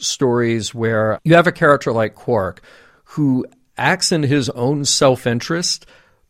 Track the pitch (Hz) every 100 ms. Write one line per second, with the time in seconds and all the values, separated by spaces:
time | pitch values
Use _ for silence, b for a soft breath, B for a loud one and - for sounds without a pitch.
0 | - - 127 120 117 113 101 117 113 110
1 | 110 104 156 170 170 - 156 143 143 113
2 | 110 - - 113 92 - - b b b
3 | _ - 139 127 - _ _ - 131 185
4 | - 165 135 143 120 123 123 147 139 -
5 | 139 123 123 117 - 170 - - - b
6 | b b